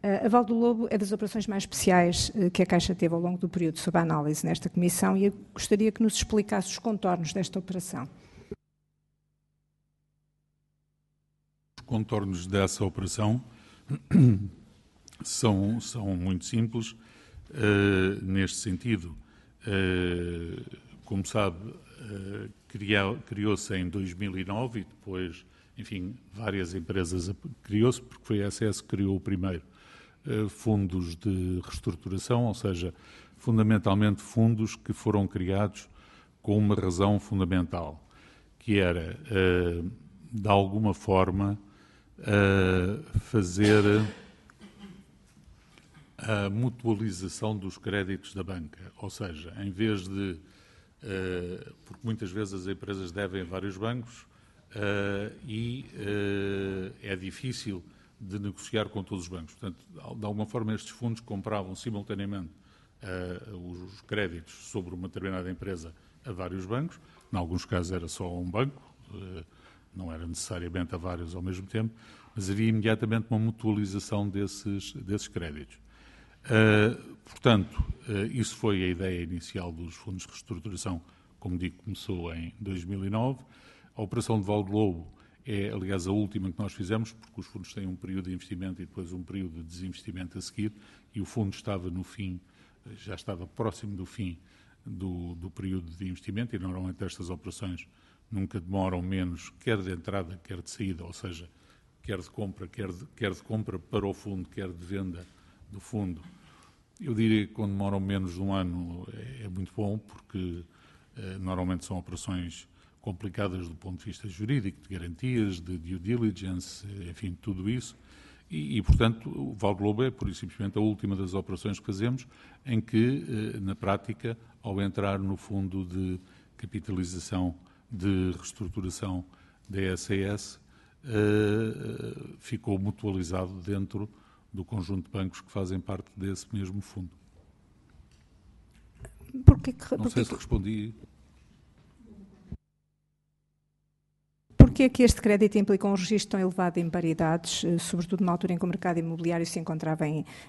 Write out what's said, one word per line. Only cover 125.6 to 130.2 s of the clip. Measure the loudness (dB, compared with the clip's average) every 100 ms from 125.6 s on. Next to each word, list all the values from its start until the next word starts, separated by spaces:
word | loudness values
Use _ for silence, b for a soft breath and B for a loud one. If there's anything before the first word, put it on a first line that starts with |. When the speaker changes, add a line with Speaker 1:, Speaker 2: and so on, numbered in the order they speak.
| -4 -4
Speaker 2:
de | -6 -4 -4 -4 b b b -16
capitalização, | -10 -8 -6 -4 -4 -6 -4 -2 -2 -4 b b b
de | -2 2 2 2
reestruturação | -2 -10 -8 -8 -4 -6 -6 -6 -6 -8 b b b -8
da | -2
S | 0 -2 -2
A | 0